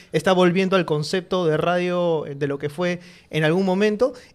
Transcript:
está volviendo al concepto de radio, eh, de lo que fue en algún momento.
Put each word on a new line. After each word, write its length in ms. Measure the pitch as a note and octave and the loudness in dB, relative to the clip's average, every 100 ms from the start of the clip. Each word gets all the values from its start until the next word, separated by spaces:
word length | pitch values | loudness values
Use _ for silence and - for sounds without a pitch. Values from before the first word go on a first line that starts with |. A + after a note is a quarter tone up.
| - | -6
está 200 | D#3+ G3 | -2 2
volviendo 420 | F#3 F3+ F3 F#3+ F#3+ | 4 4 4 2 0
al 80 | |
concepto 600 | E3+ D3+ D3+ F#3+ F3 F#3 E3+ | 0 -2 -2 -4 -2 0 0
de 100 | D#3 | 0
radio, 720 | D#3+ F3+ F3+ F3+ F3 D#3+ D3 | 0 0 -2 -2 0 -2 -4
eh, 80 | |
de 120 | C#3 C#3+ | -6 -4
lo 120 | C#3+ | -4
que 100 | D3 | -6
fue 320 | C#3+ F3+ F3 - - _ | -4 -4 -4 -10 -20 _
en 140 | D#3 | 0
algún 200 | D#3 E3+ | 2 2
momento. 480 | F#3+ F#3 G#3+ G#3+ B3+ - - | 0 2 0 2 -2 -2 -16